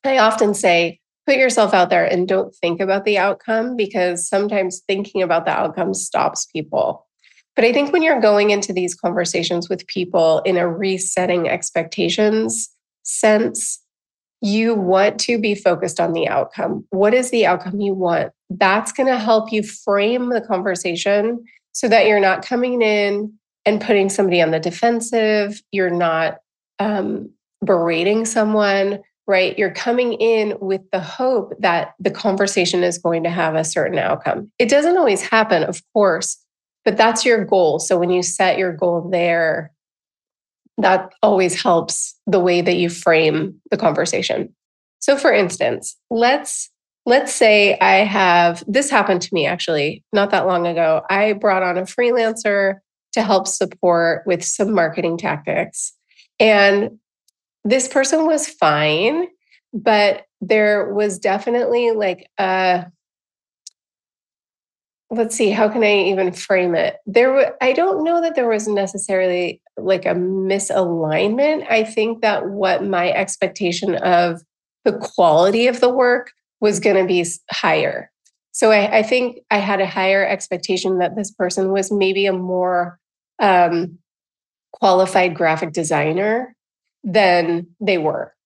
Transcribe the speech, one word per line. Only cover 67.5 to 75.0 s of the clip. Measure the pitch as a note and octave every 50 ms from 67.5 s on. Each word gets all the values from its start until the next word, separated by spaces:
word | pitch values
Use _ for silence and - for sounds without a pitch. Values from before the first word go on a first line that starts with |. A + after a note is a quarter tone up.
| - -
I | B3+ C4 C4+
don't | D4 E4+ F#4+ F#4+ - D4+
know | E4 E4+ E4+
that | E4+ E4 D#4
there | - B3 A#3
was | A3+ G#3 G#3+ G#3+
necessarily, | G#3 G3 G3 F#3+ - G3+ - - G3 F#3 F#3 F#3 F3+ F3+ F3+ F3 - _ _ _ _
like, | - - F3+ F#3+ F3+ F#3
a | F3+ E3+
misalignment. | F3+ F3+ F#3 F#3+ F#3+ F#3+ F#3+ F#3+ G3 G3 - G3 - F#3 F3 E3+ E3+ D#3+ D3+ D#3 D#3+ F#3 G#3 A3 B3+ C#4+ D4+ D#4 - - -
I | A3+ A3 A3
think | A3 - - G#3+ A3+ A#3 A3+ A3+
that | G#3+ G3+ - - F#3
what | G3 G3+ G3 F#3+ F3 - F#3+
my | G3+ F#3+ F#3+ G3+ -
expectation | - - G3 F#3+ - - G3+ F3 - - G3+ F3 F3 F3 - F#3+ F3
of | - - F#3 F3+ E3+ F3 F3 E3+ E3+ - _ _ _ _ _ _ _ _
the | G#3+ -
quality | A#3